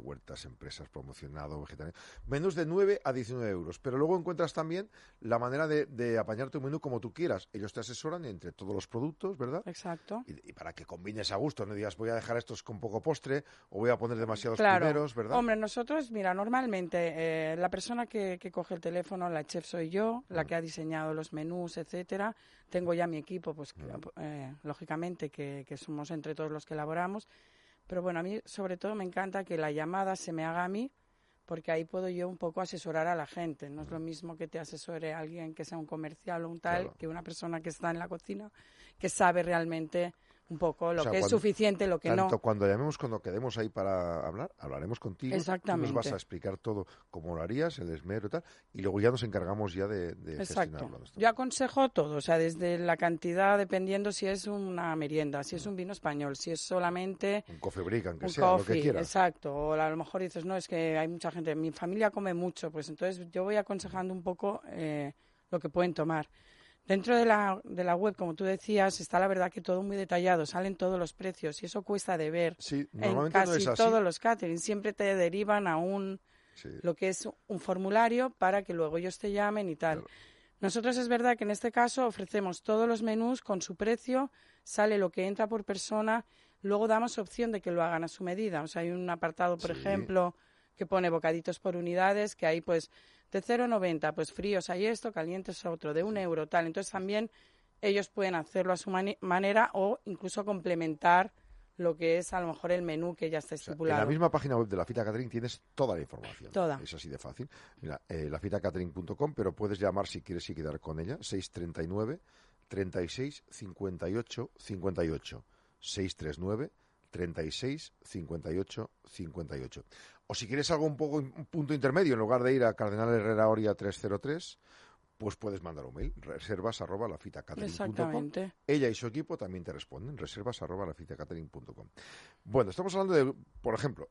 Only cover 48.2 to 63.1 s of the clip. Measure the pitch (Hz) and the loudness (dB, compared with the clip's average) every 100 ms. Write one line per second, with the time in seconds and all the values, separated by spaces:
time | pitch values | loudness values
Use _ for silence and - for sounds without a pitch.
48.2 | 101 165 - - _ - 98 101 110 123 | -4 -6 -8 -18 _ -4 0 4 4 4
49.2 | 117 95 87 104 101 87 98 104 87 90 | 0 -2 -2 -2 -2 -2 -2 -2 -4 -6
50.2 | 85 78 190 - 160 156 123 123 127 - | -8 -6 -4 -2 -2 -4 -8 -12 -16 0
51.2 | 226 220 262 - 262 - 262 - 151 147 | 2 2 -2 0 0 4 4 4 0 0
52.2 | 151 165 165 165 175 175 175 165 170 165 | 2 4 4 0 0 0 2 2 2 0
53.2 | 175 175 196 202 190 190 190 196 208 196 | 0 4 6 6 4 0 2 0 0 0
54.2 | 196 196 202 202 196 175 170 160 147 151 | -2 -2 -4 -4 -4 -2 -2 0 0 0
55.2 | 147 143 135 175 208 185 180 202 156 147 | 0 -2 -4 -6 -6 -6 -6 -4 -2 -2
56.2 | 143 139 - 165 - 180 175 180 190 185 | -2 -4 -4 -6 -2 0 2 0 -2 -2
57.2 | 196 208 - 85 - 95 87 113 90 85 | 0 0 -4 -8 -6 -4 0 0 0 -4
58.2 | 180 160 185 185 196 165 147 131 170 196 | -4 4 6 6 4 4 4 2 2 4
59.2 | 180 - 151 143 151 156 156 160 156 190 | 4 2 -4 -2 0 2 2 0 -4 -4
60.2 | 185 175 170 190 - 170 165 160 160 170 | -4 -4 -4 -4 -2 0 2 2 0 -2
61.2 | 170 170 160 156 160 147 175 202 214 202 | -4 -2 -2 0 -2 -2 -2 2 2 2
62.2 | 196 175 180 - 165 160 143 151 180 | -2 0 -2 -4 -6 -6 -8 -4 -4